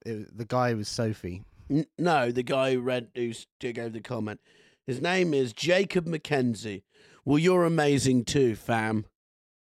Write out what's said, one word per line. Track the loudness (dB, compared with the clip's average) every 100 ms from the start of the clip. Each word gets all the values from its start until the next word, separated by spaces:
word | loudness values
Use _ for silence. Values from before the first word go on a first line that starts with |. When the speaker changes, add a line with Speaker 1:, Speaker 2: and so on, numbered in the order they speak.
| -10
Speaker 1:
it, | -10 -10 -12
the |
guy | -2 0 2
was | 0 -4
Sophie. | -2 -2 -4 -8 -10 -14 -20 -2
Speaker 2:
N-, | -2 -2 -2
no, | 0 2 2
the | 0
guy | 0 0 2
who | 2
read, | 0 -2 -4
who | -6 -6
s-, | -6 -16 _
who | -8
gave | -6 -8
the | -10
comment. | -8 -6 -6 -8 _ _ _ _ -8
His | -4
name | 0 0 2
is | 2 0
Jacob | -2 2 2 2 -2 -2
McKenzie. | -6 -2 0 0 -2 -8 -12 -14 _ _ -8
Well, | 2 4
you're | 6 4
amazing | 4 4 4 4 4 2 2
too, | 2 2
fam. | 0 -2 -2 0 -2 -4 _ _ _ _ _